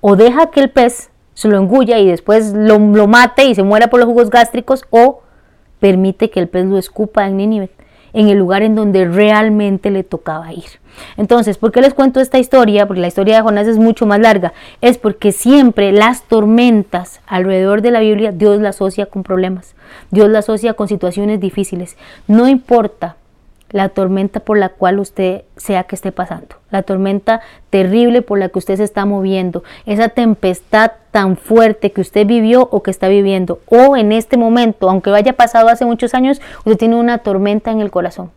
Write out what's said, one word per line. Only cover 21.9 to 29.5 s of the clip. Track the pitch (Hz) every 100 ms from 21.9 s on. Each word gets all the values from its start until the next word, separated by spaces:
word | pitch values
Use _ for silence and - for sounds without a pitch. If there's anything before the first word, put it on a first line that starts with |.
| - - - -
No | 214 247
importa | 269 - 240 214 - 170 - _ _ _ _ _
la | 202 190
tormenta | - 190 190 196 214
por | - 208
la | 190
cual | - 185 196
usted | 196 - 185 196 _ _
sea | - 190
que | 185 190
esté | 190
pasando, | - 180 160 - - _
la | 196
tormenta | 190 190 196 196 196 226 - _ _
terrible | 196 185 214 240 240
por | 240 202
la | 185
que | 185
usted | - 196
se |
está | 208 208 202
moviendo, | 202 190 190 185